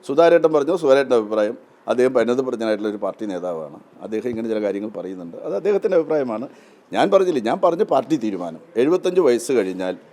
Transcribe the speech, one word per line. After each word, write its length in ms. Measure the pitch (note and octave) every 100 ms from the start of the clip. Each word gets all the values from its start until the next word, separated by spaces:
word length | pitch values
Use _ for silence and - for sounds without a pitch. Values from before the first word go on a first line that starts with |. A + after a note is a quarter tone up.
| -
സുധാരേട്ടൻ 460 | C#3+ E3+ E3+ D#3+
പറഞ്ഞു, 240 | D#3 C#3+ F3+
സുധാരേട്ടൻ്റെ 400 | D3+ C3+ C3 B2
അഭിപ്രായം, 420 | G#2 G#2+ G#2 - - _ -
അദ്ദേഹം 260 | A#2+ B2+
പരിണത 260 | B2+ A2+ B2
പ്രജ്ഞനായിട്ടുള്ള 500 | C3 A#2 A#2 G#2+ G#2+
ഒരു 60 | G#2
പാർട്ടി 300 | G2 - G#2+
നേതാവാണ്. 540 | F2+ F2+ E2 D2+ D#2 - -
അദ്ദേഹം 280 | F#2+ A2 A#2+
ഇങ്ങനെ 180 | A2+ A2+
ചില 140 | A2
കാര്യങ്ങൾ 260 | G#2 G2 G#2+
പറയുന്നുണ്ട്, 480 | G2+ F#2 F#2 E2+ -
അത് 180 | - G3
അദ്ദേഹത്തിൻ്റെ 400 | F3+ G3+ G3 F3+
അഭിപ്രായമാണ്. 520 | D3+ D#3 C3 A2 C#3 - - _ _
ഞാൻ 180 | F#2 E3
പറഞ്ഞില്ലേ, 320 | G3 F#3 D3+
ഞാൻ 180 | A2 F3+
പറഞ്ഞ 180 | F#3 F3
പാർട്ടി 340 | G#3+ C#3 B2 D3+
തീരുമാനം 440 | A2 F#2+ F2 D#2+ - A2
എഴുപത്തഞ്ച് 440 | C3+ F3+ F#3 F3+
വയസ്സ് 320 | D3+ A#2 -
കഴിഞ്ഞാൽ 440 | B2+ F#2+ F2+ F#2 F2+ -